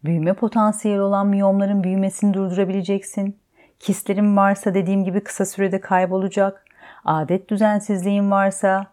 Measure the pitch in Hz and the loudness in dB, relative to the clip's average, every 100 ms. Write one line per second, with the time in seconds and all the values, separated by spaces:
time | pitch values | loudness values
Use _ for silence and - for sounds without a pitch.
0 | 143 165 160 202 220 226 214 214 214 202 | -2 -2 0 0 0 2 0 0 -2 0
1 | 196 196 202 196 196 196 196 202 185 190 | 0 2 2 2 4 2 2 0 0 0
2 | 190 - 208 190 190 180 190 190 180 196 | -2 0 0 2 -2 0 0 0 -2 -4
3 | - - 196 202 _ _ _ _ - 185 | -4 -6 -6 -6 _ _ _ _ -4 -4
4 | - 196 208 202 196 196 - 190 180 196 | -2 0 2 4 2 2 0 -2 0 0
5 | 190 190 202 - 196 - 196 196 - 185 | 0 -4 -6 -6 -6 -2 -2 -2 0 0
6 | 185 185 190 190 196 196 _ _ - - | 2 0 -2 0 -2 -2 _ _ -20 -10
7 | - 156 156 180 190 208 214 208 208 202 | -2 -2 0 -2 -2 0 2 2 -2 -4
8 | 180 202 202 196 196 196 196 190 196 | 0 0 2 2 0 0 0 0 -4